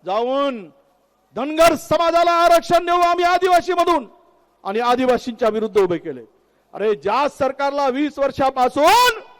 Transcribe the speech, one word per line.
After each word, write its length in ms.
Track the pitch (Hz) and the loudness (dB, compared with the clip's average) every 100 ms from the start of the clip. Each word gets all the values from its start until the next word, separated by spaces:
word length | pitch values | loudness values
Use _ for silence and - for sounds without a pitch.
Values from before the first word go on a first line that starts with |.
| 165 | -4
जाऊन 640 | 202 240 269 285 240 170 _ _ _ _ _ _ - | -4 -2 -2 -4 -6 -14 _ _ _ _ _ _ -10
धनगर 380 | 269 311 330 | -8 2 2
समाजाला 560 | 320 - 311 339 330 339 | 2 -2 -2 0 2 2
आरक्षण 560 | 339 339 339 330 349 349 | 2 4 4 2 0 2
देऊ 140 | 349 | 0
आम्ही 240 | 349 349 | 0 0
आदिवासीमधून 800 | 349 359 370 349 339 349 349 330 226 _ _ _ _ _ | 0 0 2 2 0 -2 0 0 -4 _ _ _ _ _
आणि 160 | - 208 | -8 -4
आदिवासींच्या 680 | 240 247 254 240 - 226 226 | 0 0 0 0 -2 -4 -2
विरुद्ध 320 | 214 214 202 | -2 -2 0
उभे 180 | 190 170 | 0 -2
केले. 220 | 160 127 113 _ _ _ _ | -6 -14 -18 _ _ _ _
अरे, 200 | - 208 | -6 -4
ज्या 340 | 208 160 226 285 | -4 -2 -2 -2
सरकारला 600 | - 277 269 277 285 277 | -2 -6 -2 -4 -2 -2
वीस 300 | 254 294 285 | -2 -4 -2
वर्षापासून 1000 | 277 - 269 262 247 262 311 453 494 440 - | -4 0 -2 0 -2 2 4 6 4 0 -10